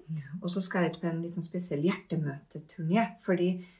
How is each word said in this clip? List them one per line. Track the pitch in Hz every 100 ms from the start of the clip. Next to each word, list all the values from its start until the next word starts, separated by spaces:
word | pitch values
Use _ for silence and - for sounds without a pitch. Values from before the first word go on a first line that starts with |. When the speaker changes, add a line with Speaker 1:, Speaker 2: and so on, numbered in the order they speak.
| -
Speaker 1:
Mhm. | 156 135 175
Speaker 2:
Og | 180
så | 190
skal | 180 190
jeg | 165 -
ut |
på | 170
en | 165
litt | 170 175
sånn | -
spesiell | 180 180 143
hjertemøteturné. | 175 - - 160 143 139 - 156 - - 160 214 220 -
Fordi, | - 175 180 180 -